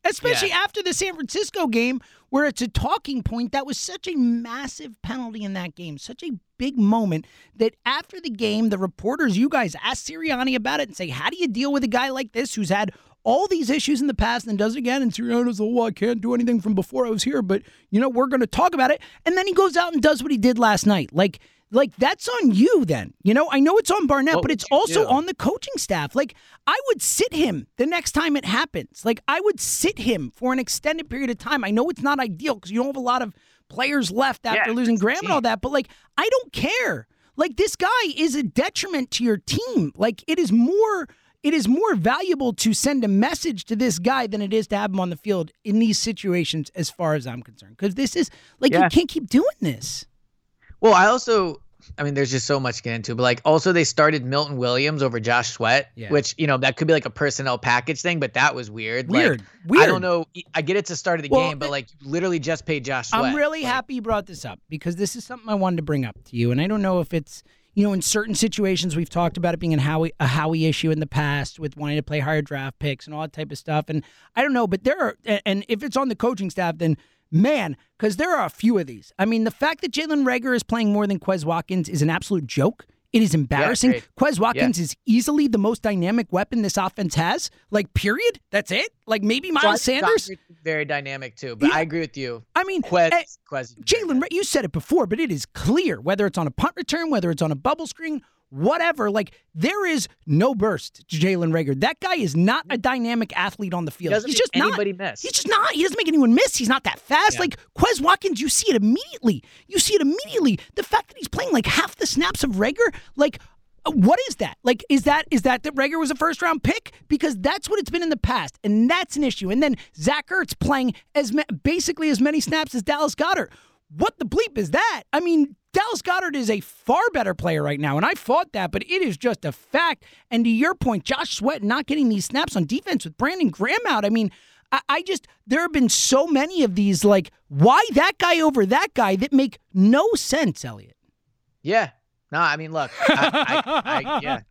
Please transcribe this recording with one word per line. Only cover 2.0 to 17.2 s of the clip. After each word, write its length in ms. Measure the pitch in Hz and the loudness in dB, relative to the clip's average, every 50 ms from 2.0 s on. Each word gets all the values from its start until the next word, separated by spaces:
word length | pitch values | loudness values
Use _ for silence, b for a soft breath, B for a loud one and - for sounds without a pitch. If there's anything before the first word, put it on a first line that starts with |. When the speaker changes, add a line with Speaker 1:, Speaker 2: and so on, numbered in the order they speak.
| b b b b b b | b b b b b b
Speaker 1:
where 140 | - 277 294 | 0 0 0
it's 160 | 294 - - | 0 -2 -4
a 60 | 247 214 | -8 -4
talking 540 | - - - 269 370 427 - 285 277 247 | -2 -2 -2 0 -2 -4 -4 -6 -8 -6
point. 300 | - - 220 233 247 208 | -6 -4 -4 -4 -6 -4
That 140 | - 277 269 | -4 -6 -4
was 120 | 285 277 - | -4 -8 -8
such 280 | - - 359 381 - 370 | -8 -10 -10 -10 -10 -6
a 60 | 339 | -2
massive 840 | 285 247 240 233 233 233 233 233 262 285 269 - - 302 247 220 _ | 0 2 2 0 -2 -4 -8 -10 -10 -10 -12 -12 -14 -18 -18 -16 _
penalty 400 | - - 262 262 247 226 220 226 208 | -10 -10 -8 -8 -8 -10 -10 -10 -8
in 80 | 196 196 | -8 -6
that 200 | 190 180 170 - | -8 -8 -10 -12
game, 220 | - 175 165 147 139 | -14 -14 -12 -12 -14
such 240 | - - 247 - | -14 -18 -16 -12
a 80 | - 320 247 175 _ _ _ - | -10 -10 -10 -10 _ _ _ -6
big 200 | 247 277 277 240 | -6 -4 0 2
moment 480 | 208 202 220 226 220 196 160 160 b b b b b b b | 2 4 4 2 0 -2 -2 -4 b b b b b b b
that 200 | - 220 220 _ _ _ | 0 0 0 _ _ _
after 360 | 240 269 311 - _ - 370 | -4 -4 -4 -6 _ -18 -12
the 100 | - 311 | -10 -10
game, 380 | 220 196 226 214 208 214 226 220 | -6 -4 -2 -2 0 2 2 0
the 80 | 202 185 | 0 0
reporters, 580 | 190 180 - - - 214 269 320 311 247 180 196 | -2 -6 -6 -6 -4 -4 -2 0 0 2 2 2
you 100 | 254 285 | 2 2
guys 280 | - 269 233 175 - - | 2 0 -2 -2 -6 -6
ask 240 | - 220 262 - - | -6 -6 -6 -6 -10
Sirianni 480 | - 320 330 320 320 269 247 254 262 262 | -14 -12 -6 -4 -4 -2 -2 -2 -2 -2
about 240 | 247 208 254 285 302 | -2 -2 -4 -4 -4
it 80 | 285 208 | -4 -6
and 80 | - | -6
say, 120 | - 185 160 | -10 -8 -8
"How 220 | 123 127 151 214 | -6 -4 -4 -4
do 60 | 339 | -2
you 120 | 359 349 277 | -2 -4 -2
deal 240 | 196 233 269 285 | -2 -2 0 0
with 120 | 285 277 240 | 0 0 0
a 40 | 220 | 0
guy 200 | 208 247 254 269 | 0 0 -2 -2
like 220 | 262 262 269 208 | -4 -6 -8 -6
this 220 | _ 226 269 233 - | _ -6 -4 -4 -4
who's 140 | 226 202 151 | -4 -2 0
had 220 | 190 202 214 190 b b b b b b | 0 0 0 -2 b b b b b b
all 260 | _ 226 240 302 392 392 | _ 2 2 2 2 2
these 220 | 381 330 277 214 | 0 0 0 0
issues 300 | 285 302 - 269 294 233 | 0 0 0 0 0 0
in 60 | 285 | 0
the 80 | 277 233 | -2 0
past 320 | - 208 226 240 247 - | 0 0 0 0 -2 -2
and 100 | 233 208 196 | -4 -2 0
does 160 | 208 220 226 | 0 0 0
it 40 | 285 | -2
again?" 240 | 240 247 254 277 | -2 -2 0 0
And 100 | 262 233 | 0 -2
Sirianni's, 480 | - - 233 240 233 240 247 240 220 190 | -2 -2 -2 0 0 2 2 0 0 -2
"Oh, 220 | 214 220 240 240 | -2 0 2 0
I 80 | 233 226 | 0 0
can't 280 | - - 202 233 240 220 | -2 -2 -2 -2 -2 -2
do 140 | 190 233 247 | -2 0 0
anything 260 | 240 240 233 240 220 | 0 2 2 0 0
from 140 | 175 214 208 | 0 0 0
before 320 | 190 180 - 254 262 247 | 0 -2 -2 -2 -2 0
I 40 | 233 | 0
was 120 | 220 196 | 0 -2